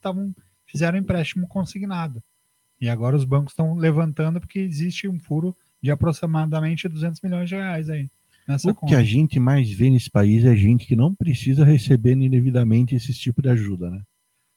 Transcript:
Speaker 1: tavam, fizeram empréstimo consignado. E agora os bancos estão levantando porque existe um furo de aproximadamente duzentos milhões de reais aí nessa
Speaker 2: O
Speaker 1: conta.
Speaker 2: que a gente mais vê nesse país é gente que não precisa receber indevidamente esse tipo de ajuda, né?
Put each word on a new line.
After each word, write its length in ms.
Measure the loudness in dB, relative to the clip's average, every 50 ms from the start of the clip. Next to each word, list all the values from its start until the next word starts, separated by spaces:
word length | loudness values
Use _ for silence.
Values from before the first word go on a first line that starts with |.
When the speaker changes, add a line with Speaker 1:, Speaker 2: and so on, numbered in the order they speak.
Speaker 1:
tavam, 320 | -8 -8 -6 -6 -6 -8 -10 -12 _ _ _ _ _
fizeram 320 | _ -4 -2 -2 0 0
empréstimo 480 | -2 -2 -2 -2 -2 -4 -4 -4 -6 -8
consignado. 800 | -6 -6 -6 -6 -6 -8 -10 -10 -8 -6 -8 -8 -8 -10 -12 -16 _ _ _ _ _ _ _ _ _ _ _
E 100 | -4 -4
agora 260 | -4 -2 -2 0 0
os 80 | 0 0
bancos 260 | 0 0 -2 -2 -2
estão 240 | -4 -4 -4 -2 -2
levantando 640 | 0 0 0 2 2 0 -2 -2 -4 -4 -2 -4 -4
porque 200 | -8 -8 -8 -6
existe 480 | -6 -6 -4 -4 -6 -6 -6 -6 -8 -8
um 100 | -8 -8
furo 360 | -6 _ -4 -4 -4 -4 -6 -10 _ _ _ _
de 100 | -2 -2
aproximadamente 960 | 0 0 0 -2 -2 -2 -4 -4 -2 -2 -2 -2 -2 -2 -2 -2 -4 -4 -6 -8
duzentos 320 | -6 -6 -6 -6 -6 -6
milhões 260 | -6 -6 -4 -4 -4
de 60 | -6 -6
reais 360 | -8 -6 -6 -6 -6 -6 -6
aí 180 | -6 -6 -8 -10 -12 _ _ _ _ _ _
nessa 200 | -4 -4 -2 0 -2
Speaker 2:
O 20 | -2
Speaker 1:
conta. 140 | -2 0 2
Speaker 2:
que 40 | 4 4
a 40 | 4
gente 360 | 4 2 2 2 2 2 2
mais 300 | 2 2 2 2 0 0
vê 180 | 0 2 4
nesse 220 | 4 4 2 0 0
país 340 | 0 2 4 4 4 6 6
é 120 | 6 6
gente 320 | 6 6 4 4 2 2
que 80 | 0 2
não 180 | 2 2 2 0
precisa 500 | -2 -2 -2 -2 -2 -2 0 2 6 6
receber 500 | 6 6 4 4 2 2 4 4 2 2
indevidamente 800 | 4 2 2 2 2 2 2 2 2 2 4 4 2 2 2 0
esse 180 | -4 -4 -4 -8
tipo 260 | -6 -4 -2 -2 0
de 100 | 2 2
ajuda, 420 | 2 2 0 -4 -6 -6 -8 -10
né? 100 | -10 -12 -14 _ _ _ _ _ _ _ _ _ _